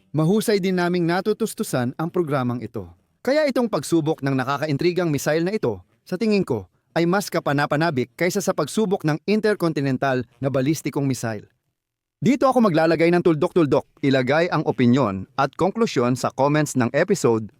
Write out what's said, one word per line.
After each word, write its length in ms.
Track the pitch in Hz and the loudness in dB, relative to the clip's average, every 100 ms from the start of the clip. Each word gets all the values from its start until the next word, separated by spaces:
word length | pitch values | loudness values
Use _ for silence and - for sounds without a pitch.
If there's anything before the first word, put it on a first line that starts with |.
| _ | _
Mahusay 480 | 147 160 214 - 202 | -2 0 2 2 0
din 160 | 190 180 | 0 0
naming 320 | 175 180 165 | 0 0 0
natutustusan 880 | 180 214 214 214 - 214 135 123 - | 0 -2 -2 -4 -6 -4 -2 -2 -4
ang 140 | 165 | -4
programang 480 | 180 156 143 123 120 | -4 -2 -2 -2 -6
ito. 240 | 113 110 87 - _ _ | -8 -12 -14 -18 _ _
Kaya 240 | 240 302 294 | -2 0 2
itong 240 | 254 233 | 0 -2
pagsubok 480 | 175 - 165 151 160 | -2 0 0 0 -2
ng 160 | 139 135 | -2 -2
nakakaintrigang 720 | 123 139 156 139 175 175 175 | -2 -4 -4 -2 0 0 0
missile 400 | 139 156 160 175 | -2 0 0 0
na 80 | 214 | -2
ito, 240 | 123 98 - _ | -4 -6 -10 _
sa 160 | - 180 | -10 -4
tingin 240 | 220 202 | 0 0
ko, 240 | - 113 92 _ _ | 0 -4 -8 _ _
ay 160 | 165 170 | -2 0
mas 240 | 196 - | 0 -2
kapanapanabik 800 | 170 151 143 151 147 165 127 120 - | -4 -2 0 0 0 0 0 -4 -2
kaysa 240 | 175 202 | -2 0
sa 80 | 190 | -2
pagsubok 560 | 160 151 - 208 196 156 | -2 -2 -2 -2 0 -2
ng 80 | 151 | -2
intercontinental 1040 | - 214 214 208 170 151 139 127 139 127 123 - | 0 0 0 0 0 0 -2 0 0 -2 -4 -6
na 80 | 135 | -2
balistikong 560 | 135 135 156 151 147 139 | 0 0 -2 -4 -2 -2
missile. 400 | 127 113 107 - _ _ _ _ _ _ - | -2 -4 -8 -12 _ _ _ _ _ _ -2
Dito 240 | 170 277 | 0 2
ako 240 | 269 247 220 | 4 4 4
maglalagay 400 | 156 165 156 170 | 4 2 4 4
ng 160 | 175 | 4
tuldok-tuldok. 640 | 175 156 - 180 147 135 - _ | 2 2 0 2 2 2 -2 _
Ilagay 480 | 139 135 127 151 175 | 0 2 2 2 2
ang 160 | 147 151 | 0 -2
opinyon 640 | 143 120 131 110 95 95 - | 2 4 4 2 -2 -6 -2
at 160 | 135 - | -2 0
konklusyon 640 | 175 226 226 135 120 127 | -2 0 -2 0 0 0
sa 80 | 120 - | -2 0
comments 400 | 139 151 147 131 | 2 2 0 0
ng 160 | 117 | 0
episode, 560 | 143 196 202 127 113 107 _ | 0 0 2 2 0 -4 _